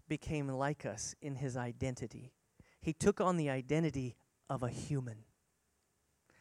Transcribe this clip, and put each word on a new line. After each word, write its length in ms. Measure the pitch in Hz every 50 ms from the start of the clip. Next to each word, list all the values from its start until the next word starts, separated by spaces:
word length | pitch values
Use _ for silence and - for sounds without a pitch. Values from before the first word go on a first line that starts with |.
| - -
became 400 | 156 - - - 165 147 139 139
like 380 | 131 127 139 143 151 - -
us 280 | 117 104 110 - - - _
in 140 | 156 143 139
his 200 | 123 143 131 123
identity. 760 | 127 120 120 117 120 135 131 127 - 131 110 - 113 120 131 _ _ _ _ _ _ - _ _ _
He 120 | - 160 156
took 280 | - - 202 202 -
on 160 | 202 185 180 170
the 120 | 151 143
identity 680 | 131 135 127 127 147 160 170 151 123 139 127 123 - _ _ _ _ _ _ -
of 140 | 139 120 127
a 60 | 120
human. 560 | 120 131 - - 147 135 127 123 110 110 110 - _ _ _ _ _ _ _ _ _ _ _ _ _ _ _ _ _ _ _ _ - -